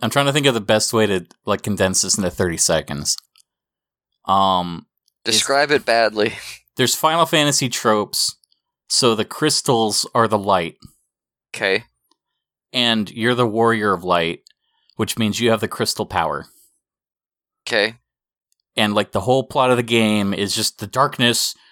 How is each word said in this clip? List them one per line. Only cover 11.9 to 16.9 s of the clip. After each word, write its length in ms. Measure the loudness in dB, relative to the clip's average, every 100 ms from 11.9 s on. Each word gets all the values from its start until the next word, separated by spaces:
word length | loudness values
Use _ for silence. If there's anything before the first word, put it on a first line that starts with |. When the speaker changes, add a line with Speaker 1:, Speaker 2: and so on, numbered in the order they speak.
| _ _ _ _ _ _ _ _
Speaker 1:
And 380 | -2 0 0 -2
you're 240 | -2 0
the 120 | 2 0
warrior 460 | 2 2 2 0
of 120 | -2
light, 360 | 0 0 0 -4 _ _ _ _ _ -8
which 220 | -6 -2
means 220 | -2 0
you 100 | 0
have 100 | 2
the 80 | -2
crystal 380 | -4 -4 -4 -4
power. 400 | -2 -2 -4 -10 _ _ _ _